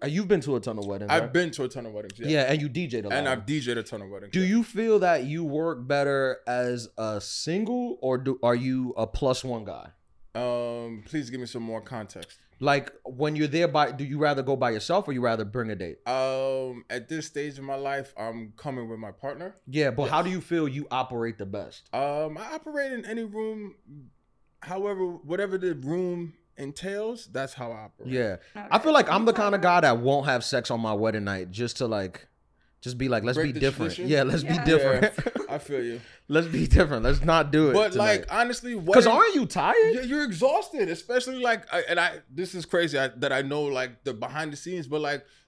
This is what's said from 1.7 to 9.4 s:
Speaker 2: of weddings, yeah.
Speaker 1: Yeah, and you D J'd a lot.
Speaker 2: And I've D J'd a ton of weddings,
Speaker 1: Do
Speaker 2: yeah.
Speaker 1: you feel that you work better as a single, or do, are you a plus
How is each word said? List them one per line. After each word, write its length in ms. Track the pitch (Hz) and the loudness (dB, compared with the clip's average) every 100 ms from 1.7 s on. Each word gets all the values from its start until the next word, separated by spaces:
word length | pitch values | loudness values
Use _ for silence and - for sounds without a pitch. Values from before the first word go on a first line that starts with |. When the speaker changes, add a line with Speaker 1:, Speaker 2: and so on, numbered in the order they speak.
| 139 | -6
Speaker 2:
of 80 | 117 | -10
weddings, 260 | 104 104 104 | -12 -12 -8
yeah. 80 | 143 | 0
Speaker 1:
Yeah, 160 | 151 131 | 2 2
and 80 | 151 | 0
you 100 | 147 | 0
D 180 | 127 165 | -4 -4
J'd 160 | 117 | -4
a 40 | 101 | -2
lot. 20 | |
Speaker 2:
And 160 | 127 143 | -2 0
I've 160 | 127 | -2
D 160 | 104 151 | -2 -4
J'd 160 | 123 117 | -2 -4
a 60 | |
ton 180 | 104 107 | -6 -10
of 80 | 98 | -12
weddings, 240 | 98 101 | -14 -4
Speaker 1:
Do 80 | 180 | 0
Speaker 2:
yeah. 60 | 185 | 4
Speaker 1:
you 180 | 226 | 2
feel 340 | 220 208 226 214 | 2 -2 4 4
that 240 | 180 160 | 6 2
you 200 | 131 160 | 0 -4
work 420 | 160 147 165 131 127 | -2 -2 -2 -4 -2
better 520 | 143 143 139 131 127 - | 2 2 2 0 -2 -2
as 420 | 123 123 123 113 - | 0 0 -2 -6 -6
a 240 | 110 104 | -4 -4
single, 800 | - - - 180 220 247 240 - | -6 -8 -4 -2 -2 -2 -4 -4
or 160 | 131 127 | -2 0
do, 220 | 135 131 | -2 0
are 120 | 120 | 2
you 400 | 120 131 131 127 - | 2 0 -2 -2 -4
a 100 | 110 | -4
plus 380 | - 135 127 | 0 0 0